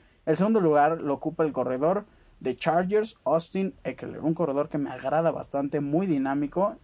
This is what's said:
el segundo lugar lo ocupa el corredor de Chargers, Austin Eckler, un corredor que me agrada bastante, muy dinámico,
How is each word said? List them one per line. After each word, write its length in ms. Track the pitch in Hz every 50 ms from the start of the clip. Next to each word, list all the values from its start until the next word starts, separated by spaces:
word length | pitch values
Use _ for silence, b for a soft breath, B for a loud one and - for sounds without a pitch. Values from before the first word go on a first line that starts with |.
| b b b b b
el 100 | 165 156
segundo 240 | 156 190 220 226 214
lugar 400 | 175 156 147 143 143 156 165 160
lo 140 | - 143 139
ocupa 300 | 131 - 156 165 - 160
el 80 | 151
corredor 520 | 127 131 120 127 127 127 147 165 196 202 202 b b b b b b _
de 160 | - 131 123
Chargers, 600 | - - 160 156 175 185 180 208 214 220 220 - - _
Austin 500 | 131 156 165 165 - - 190 190 - - - -
Eckler, 360 | - - - 123 123 - -
un 120 | - 156
corredor 380 | 160 175 170 143 135 143 147 151
que 80 | - 147
me 120 | 139 -
agrada 400 | 131 127 131 139 143 165 165 160
bastante, 500 | - - - - - 139 139 139 156 147
muy 260 | 147 143 147 170 196
dinámico, 680 | 190 151 139 135 135 139 143 147 139 - 175 196 220 220 -